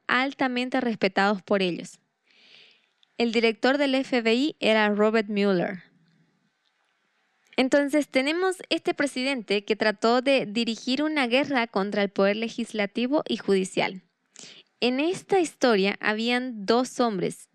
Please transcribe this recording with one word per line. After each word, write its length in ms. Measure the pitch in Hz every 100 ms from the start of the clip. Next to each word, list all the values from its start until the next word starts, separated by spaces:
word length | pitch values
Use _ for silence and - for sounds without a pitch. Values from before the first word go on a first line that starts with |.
| -
altamente 760 | 247 269 - 262 247 254 262
respetados 640 | 247 214 196 196 196 202
por 180 | - 202
ellos. 380 | 185 165 185 - _ _ _ _ _ - - _ _ _ _ -
El 120 | 240
director 460 | 233 226 220 247 277
del 160 | 285
F 280 | 262 269 254
B 120 | 226
I 220 | 233 302 -
era 300 | 214 220 208
Robert 400 | 208 214 226 208
Mueller. 540 | 208 202 185 170 185 - _ _ _ _ _ _ _ _ _ _ _ _ _ _ _ _ -
Entonces 520 | 262 285 285 302 277
tenemos 480 | 262 269 330 381 359 -
este 260 | 330 - 339
presidente 680 | 285 254 262 269 196 202
que 120 | - 208
trató 480 | 214 208 226 247
de 240 | 254 262 208
dirigir 560 | 208 233 220 - 269
una 240 | 302 311 247
guerra 400 | 247 285 262 233
contra 340 | 208 202 202
el 80 | 202
poder 260 | - 196 208
legislativo 840 | 226 - 226 214 202 - 247 302 -
y 100 | 240
judicial. 640 | - 196 190 - 160 190 _ _ _ - - - _ _
En 200 | 233 254
esta 400 | 320 381 - 392
historia 580 | 320 - 254 208 196 -
habían 680 | - 214 233 247 254 220 190
dos 340 | 233 254 -
hombres, 500 | 240 190 165 - -